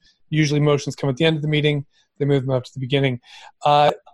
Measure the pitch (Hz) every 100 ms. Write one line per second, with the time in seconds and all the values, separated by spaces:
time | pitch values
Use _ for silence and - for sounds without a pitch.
0 | _ _ - 156 156 147 147 143 143 131
1 | 143 127 160 160 151 151 151 147 143 _
2 | _ - 143 143 131 131 123 - 131 139
3 | 139 123 _ - - - 147 147 147 -
4 | _